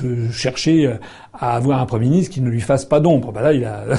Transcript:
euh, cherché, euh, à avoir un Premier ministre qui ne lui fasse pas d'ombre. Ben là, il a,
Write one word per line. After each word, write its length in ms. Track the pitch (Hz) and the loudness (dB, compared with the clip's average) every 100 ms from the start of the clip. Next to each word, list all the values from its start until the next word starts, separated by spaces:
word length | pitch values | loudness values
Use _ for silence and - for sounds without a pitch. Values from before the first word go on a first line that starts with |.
euh, 260 | 131 120 117 | -4 -4 -4
cherché, 560 | 117 131 127 160 160 139 | -4 -4 -2 2 2 2
euh, 80 | 107 - - - | -2 -10 -20 -20
à 240 | - 123 120 | -6 -2 0
avoir 240 | 131 131 | 0 0
un 60 | 117 | 0
Premier 220 | 117 120 | 0 2
ministre 240 | 175 180 | 2 0
qui 80 | 135 | -2
ne 80 | 123 | -2
lui 120 | 117 | -2
fasse 240 | 110 135 | 0 0
pas 160 | - 147 | 2 2
d'ombre. 320 | 165 143 117 | 4 2 0
Ben 80 | 104 | -2
là, 100 | 139 | 2
il 120 | 143 | 2
a, 200 | 113 104 107 | 0 -6 -2